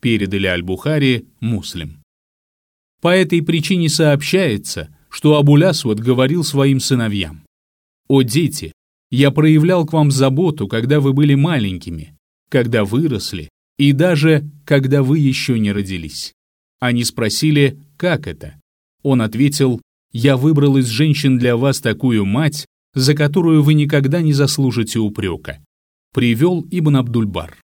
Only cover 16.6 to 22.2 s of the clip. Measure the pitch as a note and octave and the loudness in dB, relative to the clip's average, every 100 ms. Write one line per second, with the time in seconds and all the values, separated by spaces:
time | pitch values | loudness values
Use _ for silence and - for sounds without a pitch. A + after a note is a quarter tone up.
16.6 | _ _ B2 A#2+ A#2 - A2+ - D#3 D3 | _ _ -4 -2 -4 -4 -4 -2 0 2
17.6 | C#3 - _ _ F3+ D#3+ - - - - | 2 -2 _ _ -4 -2 -6 -12 -16 -20
18.6 | _ _ _ _ C#3 B2+ A2 A2 C#3+ C#3+ | _ _ _ _ -2 0 0 0 0 2
19.6 | C3 A#2+ _ _ _ A#2 C3 C3+ C#3+ D3 | 0 0 _ _ _ -2 0 2 2 4
20.6 | C#3+ C3+ B2 A2 D#3 D3 C#3+ B2+ B2 A#2 | 4 2 0 0 0 2 2 2 2 2
21.6 | C#3 C3 A#2+ G#2 C3 A2+ | 0 0 -2 -2 0 0